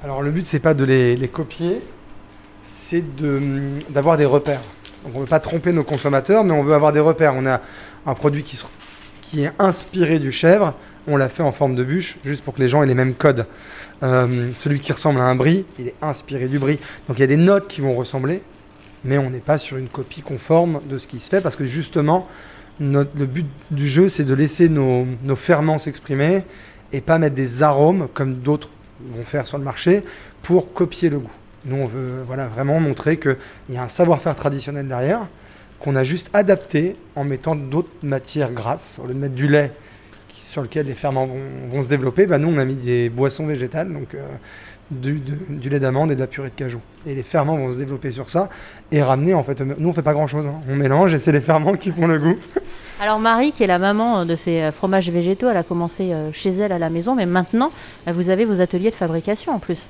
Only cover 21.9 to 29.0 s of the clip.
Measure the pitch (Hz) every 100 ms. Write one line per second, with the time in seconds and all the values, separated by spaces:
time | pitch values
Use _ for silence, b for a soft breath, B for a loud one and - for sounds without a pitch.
21.9 | 165 147 180 185 B B B B - 143
22.9 | 143 139 147 135 139 151 135 - 147 143
23.9 | 139 190 - 139 135 151 - 170 151 135
24.9 | 123 127 123 135 131 - 165 156 156 151
25.9 | 135 - 135 147 190 185 B B B B
26.9 | 139 143 165 156 131 131 120 151 139 151
27.9 | 190 139 - 135 127 127 151 - - -
28.9 | -